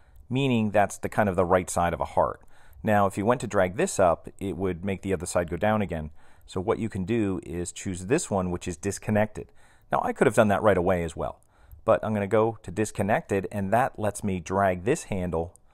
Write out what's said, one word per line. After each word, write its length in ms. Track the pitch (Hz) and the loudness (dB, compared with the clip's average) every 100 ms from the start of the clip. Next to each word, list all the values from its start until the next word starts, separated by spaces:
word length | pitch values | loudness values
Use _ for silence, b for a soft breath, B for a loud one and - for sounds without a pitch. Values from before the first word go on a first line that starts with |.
| b b - | b b -6
meaning 420 | 127 139 117 107 | -2 2 2 2
that's 260 | 101 98 - | 2 2 -2
the 120 | 101 | -4
kind 180 | - 101 | 0 0
of 80 | 90 | 2
the 100 | 87 | 2
right 240 | 92 87 | 2 2
side 240 | - 85 | -2 0
of 60 | 82 | -2
a 60 | 71 | -2
heart. 360 | - 67 - - b b b | 0 0 -2 -16 b b b
Now, 240 | 110 104 98 | 0 2 2
if 100 | 104 | 0
you 80 | 101 | 0
went 160 | 127 | 0
to 60 | 117 | 0
drag 280 | 101 92 101 | 2 2 0
this 240 | 190 - | -2 2
up, 300 | 90 82 - - | 4 2 -4 -10
it 160 | 98 80 | -8 -4
would 300 | 95 82 98 | -4 -4 -6
make 160 | 95 | -4
the 120 | 95 | -4
other 120 | 92 87 | -4 -2
side 240 | 90 87 | -2 -2
go 80 | 85 | 0
down 240 | 104 107 | 0 2
again. 300 | 92 82 78 b b b - | 0 -4 -8 b b b -8
So 160 | 101 | -6
what 160 | 95 98 | -2 -2
you 120 | 107 | -2
can 160 | 95 90 | -4 -2
do 360 | 117 101 92 | 0 0 -2
is 280 | - 85 87 | -6 -8 -8
choose 340 | - 98 90 92 | -8 -8 -8 -2
this 240 | 151 - | -2 0
one, 220 | 98 90 | -2 -2
which 160 | 87 - | -4 -6
is 100 | 85 | -4
disconnected. 760 | 101 - - 107 107 - - b b b b | -6 -4 0 2 0 -4 -16 b b b b
Now, 100 | 135 | -2
I 100 | - | -2
could 140 | 226 135 | 2 4
have 80 | 110 | 6
done 140 | 107 | 4
that 120 | 98 | 6
right 160 | 107 92 | 4 4
away 260 | 87 90 | 4 2
as 120 | 82 78 | 0 -4
well, 260 | 71 - b b b b | -8 -8 b b b b
but 200 | - 104 107 | 2 2 2
I'm 80 | |
gonna 140 | 107 98 | -2 2
go 320 | 110 113 110 | 2 2 -2
to 80 | - | -8
disconnected, 800 | 85 107 - 98 139 - 98 92 | -4 -4 -2 0 0 0 -2 -2
and 220 | 104 98 | -4 0
that 240 | 113 131 - | 2 0 -2
lets 260 | 104 - | -4 -2
me 160 | 107 92 | -4 -4
drag 440 | 80 95 98 90 | -2 2 2 2
this 220 | 95 160 - | 0 -2 -2
handle 500 | 98 90 82 82 - b | -4 -2 -4 -6 -12 b